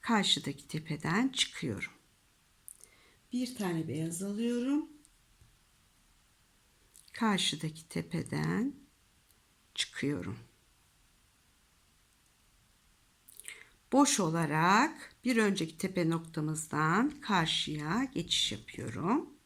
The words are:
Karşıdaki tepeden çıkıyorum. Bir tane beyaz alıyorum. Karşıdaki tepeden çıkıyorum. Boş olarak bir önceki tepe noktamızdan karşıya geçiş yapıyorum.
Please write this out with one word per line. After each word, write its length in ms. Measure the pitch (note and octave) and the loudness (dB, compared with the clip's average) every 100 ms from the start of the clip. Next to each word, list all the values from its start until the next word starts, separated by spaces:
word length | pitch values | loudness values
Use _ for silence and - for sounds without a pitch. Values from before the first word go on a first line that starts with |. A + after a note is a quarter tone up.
| - | 2
Karşıdaki 600 | A3+ F#3 - - C#3 - | 2 4 2 0 -8 -6
tepeden 600 | D#3 D#3 D3 D#3 F3+ C4 | -8 -4 -6 -2 0 0
çıkıyorum. 640 | B3+ - - C#3+ G2 - - _ _ _ _ _ _ - - - - - _ _ | 0 -2 -2 -4 -4 -6 -12 _ _ _ _ _ _ -20 -20 -20 -20 -20 _ _
Bir 220 | B3 B3 - | -4 -4 -2
tane 320 | F#3+ E3 D#3+ | -2 -2 -2
beyaz 360 | D#3 E3 E3+ | -2 -4 -4
alıyorum. 640 | G3 G3+ A#3 A#3+ B3+ D4 D#4+ - - _ _ _ - _ _ _ _ _ _ _ _ _ _ _ _ _ _ - - | -4 -2 0 0 2 0 0 -12 -20 _ _ _ -20 _ _ _ _ _ _ _ _ _ _ _ _ _ _ -20 -20
Karşıdaki 760 | - A3+ F#3+ - - D#3+ D#3 - | -2 2 2 2 -2 -6 -8 -8
tepeden 880 | E3+ D#3+ E3 - D3+ D#3 F3 C4 C#4 - _ _ _ _ _ _ _ _ - | -8 -4 -6 -4 -2 0 0 -2 -4 -20 _ _ _ _ _ _ _ _ -8
çıkıyorum. 640 | - - C#3 C#3+ F2+ A#2 - _ _ _ _ _ _ _ _ _ _ _ _ _ _ _ _ _ _ _ _ _ _ _ _ _ _ _ - - - - - _ _ | -8 -4 -2 -2 -4 -10 -14 _ _ _ _ _ _ _ _ _ _ _ _ _ _ _ _ _ _ _ _ _ _ _ _ _ _ _ -20 -20 -18 -18 -20 _ _
Boş 280 | C4 C#4+ - | 6 6 6
olarak 960 | E3+ E3 D#3 D3+ E3+ G3+ D4+ - - - A#3+ | 2 2 2 4 6 6 4 -2 -18 -6 0
bir 120 | A#3 | 4
önceki 400 | G#3+ G3 D#3+ - | 4 2 -4 -4
tepe 320 | F#3+ F#3 E3 | -2 0 2
noktamızdan 1120 | E3 E3 - D3+ D#3 - D3 D#3 F#3 C#4 - | 0 -2 -4 -2 -4 -4 0 2 4 2 -2
karşıya 840 | - G3 D#3+ - - D3+ D3+ G3+ | 0 2 2 0 -2 -4 -2 -2
geçiş 480 | C4+ - E3+ - - | -2 -4 0 0 0
yapıyorum. 800 | G#2+ - - - A#2 E3+ C#4 E4+ - | -2 -10 -10 -8 -4 0 0 -2 -16